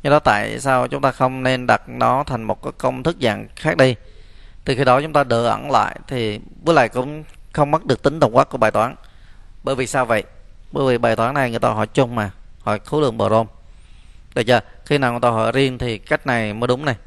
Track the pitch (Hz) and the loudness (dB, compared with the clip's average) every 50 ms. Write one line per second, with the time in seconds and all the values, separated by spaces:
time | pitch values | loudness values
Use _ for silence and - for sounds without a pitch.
0 | - 143 143 151 - 139 107 104 107 110 110 120 127 139 131 127 123 123 131 139 | 4 4 2 4 4 2 2 2 0 -4 -6 -6 -2 0 0 0 0 -2 -4 -2
1 | 139 135 123 - 131 131 131 131 131 131 131 127 123 120 113 104 - - 120 123 | -2 -2 0 0 -2 -2 -2 -2 -2 -2 -2 0 2 0 0 0 0 -10 -4 -2
2 | 120 120 123 135 147 - 135 117 113 107 104 - - 131 - - - 127 131 127 | 0 0 0 0 -2 -4 -6 -6 -4 -6 -6 -6 -6 -12 -10 -4 -4 -4 -4 -2
3 | 127 160 175 - 127 113 101 104 110 107 - - - 156 170 - 131 131 120 - | -4 -4 -4 -2 -2 -2 -2 -4 -8 -16 -18 -6 -4 -2 2 2 2 2 2 -4
4 | - - - - - - - - - - - - - - 135 117 139 127 123 135 | -10 -20 -20 -20 -20 -20 -20 -20 -20 -20 -20 -12 -6 -4 -2 0 4 4 4 2
5 | 147 160 147 147 139 123 117 117 120 117 110 107 123 147 135 110 101 - - - | 2 0 0 0 2 2 0 0 2 0 0 -2 -2 0 2 2 2 0 -4 -12
6 | - - 139 123 113 107 104 110 - - - - - 156 165 147 123 110 - 123 | -12 -8 -6 -4 -4 -4 -6 -8 -12 -16 -20 -6 0 2 4 4 4 2 0 -4
7 | 127 143 151 156 151 - - - - - - 156 147 143 151 156 - - 131 - | -6 -6 -8 -12 -16 -18 -20 -20 -20 -10 0 0 0 2 2 -2 0 0 -2 2
8 | - 139 147 160 147 113 110 123 147 - - 127 117 110 104 - 110 123 - - | 2 -2 2 2 0 2 4 2 2 2 0 0 0 2 2 0 -2 -2 -4 -12
9 | - - - - - - - - - - - - - 127 135 123 131 - - 135 | -20 -20 -20 -20 -20 -20 -20 -20 -20 -20 -20 -10 -6 -6 -4 -4 -4 -2 0 -2
10 | 127 113 117 107 92 - - - - - - - - - - 143 135 131 123 117 | 0 2 0 0 0 -4 -16 -20 -20 -20 -20 -20 -20 -8 -4 -2 0 2 2 2
11 | 120 117 113 113 113 120 139 147 135 120 113 117 - 120 110 107 110 - - 139 | 2 0 2 2 0 -2 0 -2 -2 -2 -2 0 0 0 0 0 -4 -2 0 0
12 | 131 117 120 113 104 95 - - - - - - - 110 104 104 - - 147 156 | 0 0 0 -4 -4 -4 -8 -14 -20 -20 -20 -10 -4 -4 -4 -4 -4 -4 -2 0
13 | 151 127 110 113 104 101 107 113 113 107 - - - - - - - - - - | 0 0 0 0 0 2 2 2 0 0 -8 -20 -20 -20 -20 -20 -20 -20 -20 -20
14 | - - - - - - - - 113 113 123 110 - - - - - - 147 143 | -20 -20 -20 -20 -20 -8 -4 -4 2 2 2 2 2 -4 -20 -20 -4 -2 0 0
15 | 135 120 117 120 123 120 117 110 110 113 117 135 139 131 127 117 123 120 113 98 | 0 0 0 0 0 0 2 2 0 0 2 2 0 0 -2 -4 -6 -6 -6 -8
16 | - - 151 151 - 143 123 117 110 104 104 110 123 123 127 131 151 147 117 - | -4 -4 -4 -2 -2 -2 -2 -2 -2 -4 -4 -4 -2 -2 -2 -2 -2 -4 -6 -6
17 | - | -10